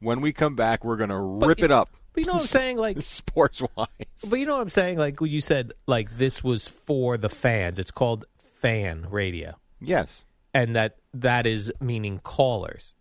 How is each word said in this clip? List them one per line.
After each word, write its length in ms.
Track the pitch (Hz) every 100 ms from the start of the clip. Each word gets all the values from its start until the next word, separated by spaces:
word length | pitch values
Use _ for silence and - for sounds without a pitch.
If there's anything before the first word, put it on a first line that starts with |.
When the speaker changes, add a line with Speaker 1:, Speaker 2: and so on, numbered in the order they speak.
Speaker 1:
When 200 | 110 123
we 120 | 147
come 220 | 139 151 127
back, 280 | 113 113
we're 120 | 117 110
gonna 260 | 107 98
Speaker 2:
But 240 | 95 101 143
Speaker 1:
rip 100 | 190
Speaker 2:
you, 60 | 165
Speaker 1:
it 40 |
up. 180 | 226 - - -
Speaker 2:
but 80 | -
you 40 | 320
know 60 |
what 60 | 359
I'm 40 | 294
Speaker 1:
<laughs> 20 |
Speaker 2:
saying? 280 | 269 262 247
Like, 220 | 220 147
Speaker 1:
Sports-wise. 840 | - - - 160 143 - 127 - 113 - - - 202
Speaker 2:
but 100 | 247
you 60 |
know 120 | 285 277
what 60 |
I'm 60 | 220
saying? 280 | - 180 170
Like, 220 | 147 143
when 100 | 156
you 100 | 147
said, 320 | - 143 120 - -
like, 320 | 120 107 113
this 240 | 131 -
was 220 | 127 117 -
for 480 | - - 139 123 117
the 140 | 107
fans. 480 | - 127 110 87 90
It's 120 | 92
called 340 | - 123 113 - _
fan 680 | _ _ 120 110 98 82 85
radio. 460 | 101 95 85 80 - _ _
Speaker 1:
Yes. 440 | 127 170 82 - - _ _
Speaker 2:
And 240 | 139 117 113
that, 200 | 110 - _
that 320 | 127 127 123 117
is 260 | 110 107 -
meaning 380 | 131 113 104 95
callers. 760 | - - 131 110 85 - - -